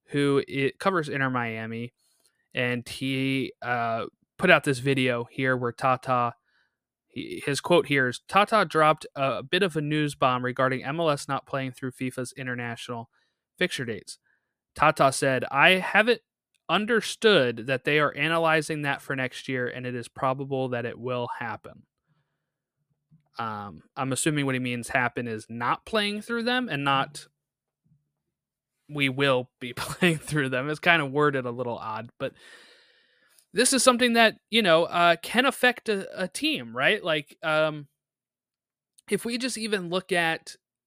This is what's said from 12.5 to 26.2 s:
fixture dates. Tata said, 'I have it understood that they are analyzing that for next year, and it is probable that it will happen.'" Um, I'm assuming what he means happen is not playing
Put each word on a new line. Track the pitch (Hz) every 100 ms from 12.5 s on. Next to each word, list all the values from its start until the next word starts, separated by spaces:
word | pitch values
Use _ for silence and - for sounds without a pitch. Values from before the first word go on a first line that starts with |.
| 123 120 117 - 120 117 _ _ _ _ _
fixture | 180 - 120
dates. | 104 - - _ _ _ _ _
Tata | - 151 156 139
said, | - 143 127 117
'I | 139 160 185
have | 180 196 220
it | 226 _ _ _ _ -
understood | 175 214 233 - - 220 190 123 117 113
that | 131
they | - 151
are | 143 -
analyzing | 151 165 165 160 151 151
that | 147 -
for | - 135
next | 127 - -
year, | 131 123
and | 127 127
it |
is | 123 113
probable | - 135 135 139 135 131
that | 120 117
it | -
will | 120 123 120 -
happen.'" | 117 104 - - _ _ _ _ _ _ _ _ _ _ _ _ _ - _ -
Um, | 113 107 101 78 _ -
I'm | 135
assuming | 127 165 151 139
what | 127
he |
means | 127 120 113
happen | 135 120 - 120
is | 110 -
not | 117 120 160 -
playing | 220 208 208